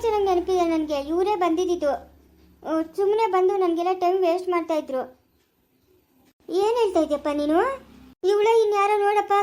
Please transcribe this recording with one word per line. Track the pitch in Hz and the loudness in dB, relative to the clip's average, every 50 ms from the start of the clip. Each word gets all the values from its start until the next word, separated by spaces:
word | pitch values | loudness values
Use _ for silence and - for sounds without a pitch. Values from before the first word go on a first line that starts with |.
ಚೆನ್ನಾಗಿ | 466 453 427 415 392 | 0 0 0 0 2
ನೆನಪಿದೆ | 392 359 349 359 381 370 359 349 | 2 2 0 0 0 0 2 2
ನನಗೆ. | 330 330 320 311 302 302 277 | 2 0 0 -2 -2 -4 -4
ಇವರೇ | 277 294 330 359 381 403 427 | -4 -2 -2 0 0 0 0
ಬಂದಿದ್ದಿದ್ದು. | 349 359 339 320 339 359 339 349 - 302 285 254 - - - - _ _ _ _ _ _ _ - - - | 0 0 0 0 0 0 -2 -2 0 0 -2 -2 -2 -6 -14 -20 _ _ _ _ _ _ _ -20 -14 -6
ಆ, | 277 311 320 330 320 - | -4 -2 -2 -4 -4 -4
ಸುಮ್ನೆ | - 403 392 427 440 453 381 | -2 0 0 2 2 0 2
ಬಂದು | 370 370 370 370 403 | 2 2 2 2 2
ನನಗೆಲ್ಲ | 392 370 349 339 320 339 370 381 370 | 2 0 0 0 0 0 -2 -2 0
ಟೈಮ್ | 359 349 370 381 | 0 0 2 2
ವೇಸ್ಟ್ | 370 330 339 370 359 359 | 2 2 0 0 -2 -2
ಮಾಡ್ತಾಯಿದ್ರು. | 349 349 320 339 320 302 294 254 262 254 - - - _ _ _ _ _ _ _ _ _ _ _ _ _ _ _ _ _ _ _ _ _ _ _ _ _ - - | -2 -2 -2 -2 -4 -4 -4 -4 -6 -6 -6 -8 -14 _ _ _ _ _ _ _ _ _ _ _ _ _ _ _ _ _ _ _ _ _ _ _ _ _ -10 -4
ಏನ್ | 320 370 403 427 466 | -2 0 0 0 0
ಹೇಳ್ತಾ | 494 453 392 370 330 | 0 0 0 2 0
ಇದ್ಯಪ್ಪ | 311 302 294 285 294 302 294 | 0 0 -2 -4 -4 -4 -4
ನೀನು? | 294 294 294 311 349 440 539 539 523 - - - - - - - - - | -2 0 0 2 2 2 0 -2 -8 -12 -20 -20 -20 -20 -20 -12 -4 -2
ಇವಳೇ | 370 415 415 415 453 453 466 440 | 0 2 2 2 4 4 2 2
ಇನ್ಯಾರೋ | 415 415 403 403 403 427 | 2 0 0 2 2 2
ನೋಡಪ್ಪ, | 415 403 403 415 415 403 403 403 403 | 2 2 2 0 0 0 0 0 0